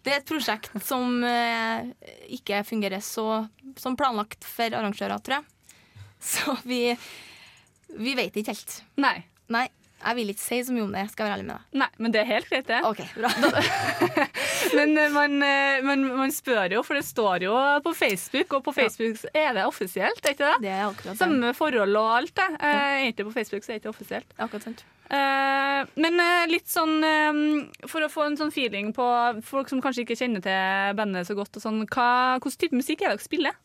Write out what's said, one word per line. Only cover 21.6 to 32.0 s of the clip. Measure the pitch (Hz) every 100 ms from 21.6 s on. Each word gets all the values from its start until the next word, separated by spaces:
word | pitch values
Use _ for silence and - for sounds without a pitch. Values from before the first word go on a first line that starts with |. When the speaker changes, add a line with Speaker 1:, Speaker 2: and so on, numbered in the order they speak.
| 311 247 196
Speaker 2:
og | 214 220 233
alt, | 320
det. | - 370 311
Eh, | 294
Speaker 1:
Ja. | 285 285 277
Speaker 2:
egentlig | 262 220 208
på |
Facebook | 233 214 202
så | -
er | 214
det |
ikke | 214
offisielt. | 220 202 196 - -
Speaker 1:
Akkurat | 220 208
sant. | 220 233 - _ -
Speaker 2:
Eh, | 277 277 269 269 269 277 277 262
men, | - 330 349
eh, | 339 349 339
litt | 349 -
sånn, | 359 320 311
eh, | 311 311 302 302 302 302 - - -
for | 320
å | 302
få | 320
en | 294 294
sånn | 302
feeling | - 240 196 208
på | 240 247 240 240 220
folk | - 269 269
som | 262
kanskje | 269 247
ikke | 233 233
kjenner | 247 208
til | 196 190 190 196 196
bandet | 202 208 185 175
så |
godt | 202 202 214
og |
sånn, | 226 220
hva, | 214 -